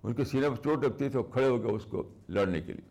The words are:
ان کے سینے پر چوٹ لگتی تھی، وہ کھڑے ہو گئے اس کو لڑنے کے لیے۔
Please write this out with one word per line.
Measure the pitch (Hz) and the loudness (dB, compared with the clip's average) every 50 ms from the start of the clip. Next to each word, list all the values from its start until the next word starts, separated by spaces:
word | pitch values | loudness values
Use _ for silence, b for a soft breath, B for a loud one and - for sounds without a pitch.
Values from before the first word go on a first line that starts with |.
ان | - 110 117 | -4 -4 -2
کے | 151 135 | -2 -2
سینے | - - 135 139 147 | 0 0 2 2 2
پر | 131 | 0
چوٹ | 110 - 156 151 143 139 | 0 0 0 0 2 2
لگتی | 131 107 - 143 135 | 0 0 0 -2 0
تھی، | 135 127 | 0 -2
وہ | 101 - | -2 0
کھڑے | - 127 135 135 | 0 2 4 4
ہو | 123 120 | 4 2
گئے | 107 113 | 2 0
اس | 107 110 - - | -2 -2 -4 -6
کو | - - - - - - - - | -6 -6 -6 -6 -10 -18 -12 -2
لڑنے | 87 98 98 95 87 78 | 0 2 2 2 0 -2
کے | - - | -2 -6
لیے۔ | - - - - | -10 -12 -12 -18